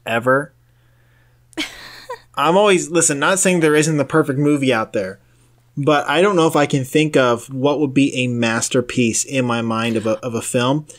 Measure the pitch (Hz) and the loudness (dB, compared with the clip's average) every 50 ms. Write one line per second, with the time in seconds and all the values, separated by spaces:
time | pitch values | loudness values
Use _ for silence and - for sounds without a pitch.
0 | - 110 113 117 113 127 131 139 147 - _ _ _ _ _ _ _ _ _ _ | -8 -4 -4 -2 0 2 0 0 0 -4 _ _ _ _ _ _ _ _ _ _
1 | _ _ _ _ _ _ _ _ _ _ - - 302 - - - - - - - | _ _ _ _ _ _ _ _ _ _ -12 -12 -12 -12 -12 -20 -20 -20 -20 -20
2 | - - 494 - _ _ - - 143 160 170 196 214 208 190 175 147 147 170 165 | -16 -16 -16 -16 _ _ -6 -2 0 2 2 4 4 4 2 2 0 0 -2 0
3 | 156 - 147 139 147 165 196 190 - 190 180 175 160 156 151 151 151 160 156 147 | 0 0 -2 0 0 0 0 0 0 0 2 2 2 4 4 4 2 2 0 0
4 | 131 - - 160 147 - 131 139 147 147 151 139 135 131 120 110 110 - - 110 | -2 0 0 0 0 0 0 0 2 2 2 2 2 0 0 0 -2 -4 -4 -4
5 | 95 92 98 - _ _ _ _ _ _ _ _ _ _ - 147 139 156 151 143 | -4 -6 -8 -14 _ _ _ _ _ _ _ _ _ _ -8 -4 0 2 2 2
6 | - - 143 160 185 208 202 170 160 160 156 151 143 139 - 139 127 - - 156 | 2 0 0 2 2 2 4 2 2 2 2 2 2 2 0 -2 -2 0 0 2
7 | 156 151 151 147 131 123 120 113 - - 135 131 127 143 131 135 151 135 127 143 | 2 2 2 2 4 4 2 0 -4 -10 -6 -2 0 0 0 0 -2 0 2 2
8 | 139 135 - 127 127 123 120 120 117 117 113 117 113 - - 131 123 - - 131 | 2 2 0 -2 -2 -2 -2 -2 -2 0 -2 -2 -4 0 0 -2 -2 0 -2 0
9 | 123 113 107 - - - 143 131 127 120 117 117 113 113 113 113 113 117 113 110 | 0 0 0 -2 -4 -4 -4 -4 -2 -2 -2 -4 -4 -4 -4 -4 -2 -2 -2 -2
10 | 104 110 110 - - 107 113 113 - - - 127 120 127 139 156 151 - - | -2 -2 -4 -4 -6 -6 -6 -6 -6 -4 -2 0 0 0 0 -2 -4 -10 -20